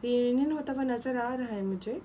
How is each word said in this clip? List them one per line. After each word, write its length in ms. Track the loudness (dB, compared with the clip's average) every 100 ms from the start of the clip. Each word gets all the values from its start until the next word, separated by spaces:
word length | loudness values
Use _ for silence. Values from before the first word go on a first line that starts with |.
Reunion 480 | 2 4 4 4 2
होता 220 | 0 -2
हुआ 100 | -2
नज़र 340 | 0 0 0 -2
आ 180 | -2 -2
रहा 120 | -4
है 140 | -2
मुझे 400 | -2 -2 -4 -8